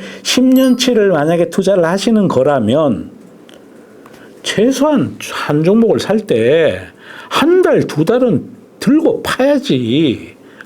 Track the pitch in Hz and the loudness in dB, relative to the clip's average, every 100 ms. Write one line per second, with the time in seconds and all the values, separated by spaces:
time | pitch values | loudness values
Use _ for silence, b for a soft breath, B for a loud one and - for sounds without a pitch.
0 | B B - - 262 262 262 247 - 233 | B B -4 0 2 4 4 2 2 2
1 | 202 165 151 170 170 180 190 196 165 196 | 2 2 0 0 0 0 0 2 0 0
2 | 240 220 185 - 131 143 107 135 151 92 | 0 0 2 2 2 2 0 0 0 -2
3 | - - - - - - - - - - | -8 -18 -20 -20 -20 -20 -20 -20 -20 -20
4 | - B B - - - 233 262 302 285 | -20 B B -14 -6 0 0 2 0 0
5 | 117 107 - - - 151 160 220 226 135 | -2 -6 -12 -8 -4 -2 2 2 2 0
6 | - 214 202 123 113 160 151 92 92 - | 0 -2 0 0 2 2 0 -2 -10 -20
7 | B B B - 294 370 359 226 110 - | B B B -2 2 2 2 2 0 0
8 | 165 240 254 147 - - - - - 302 | 0 2 2 0 -4 -18 -20 -6 0 2
9 | 302 - - - 269 285 254 135 117 135 | 2 -2 -4 -2 0 0 0 -2 0 0
10 | 156 104 - - B B | 0 -2 -8 -20 B B